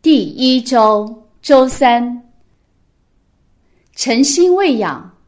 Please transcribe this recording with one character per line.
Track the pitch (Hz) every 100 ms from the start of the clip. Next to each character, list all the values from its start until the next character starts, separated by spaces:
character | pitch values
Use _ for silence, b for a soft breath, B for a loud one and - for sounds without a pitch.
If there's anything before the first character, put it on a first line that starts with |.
| 320
第 | 285
一 | 180 - 254 254
周， | 233 247 214 208 214 233 _ _
周 | - 269 262
三。 | 262 254 240 240 240 _ _ _ _ _ _ _ _ _ _ _ _ _ _ _ _ _
诚 | - - 247
心 | 277 359 359
喂 | 359 381 233
养。 | 180 131 - _